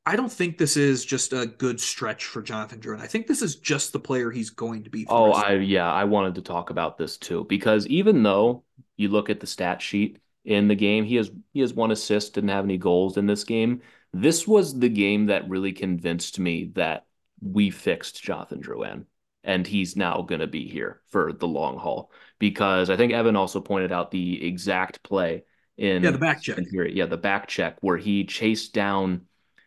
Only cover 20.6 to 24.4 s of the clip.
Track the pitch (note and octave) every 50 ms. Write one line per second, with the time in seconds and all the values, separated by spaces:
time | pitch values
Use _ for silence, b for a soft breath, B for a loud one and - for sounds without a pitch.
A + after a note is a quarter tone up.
20.6 | A#1+ - - C#2 G#1+ - - _ _ _ - G2 D#2+ D#2+ D#2 - - E2+ D#2 C#2+
21.6 | D#2+ - - - - D#2 B1+ - - _ b b b b b b G#2+ G2+ F#2+ -
22.6 | G2+ G2 F#2+ F#2 F#2 F2+ F#2 F#2+ A#2+ A#2+ A2+ A#2 A2+ A2+ G#2+ G2 F#2+ F#2 - F#2+
23.6 | G2 - G2+ F#2+ F#2 F2+ F2+ F2 F2 - - F#2 F2+ F2+ F2 -